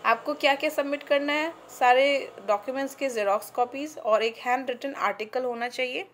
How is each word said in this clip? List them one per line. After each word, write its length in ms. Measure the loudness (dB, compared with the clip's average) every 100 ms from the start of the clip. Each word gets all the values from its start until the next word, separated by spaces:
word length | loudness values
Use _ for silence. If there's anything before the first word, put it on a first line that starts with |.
आपको 300 | 2 0 0
क्या 200 | 0 2
क्या 160 | 2 0
सबमिट 320 | -2 -2 -4
करना 300 | 0 0 2
है, 200 | 0 -2 -6 -18
सारे 640 | 2 6 6 6 2 -2 -10 -2
डॉक्यूमेंट्स 480 | -2 0 -6 -6
के 140 | -4 -4
जेरॉक्स 400 | 0 0 0 -2
कॉपीज 480 | -4 -2 -4 -10 -6
और 240 | 0 2
एक 140 | 2 -2
हैंड 340 | -2 -2 -2
रिटन 240 | -6 -6
आर्टिकल 500 | -2 -2 -2 -4 -4
होना 240 | -4 -4 -6
चाहिए। 380 | -4 -4 -4 -10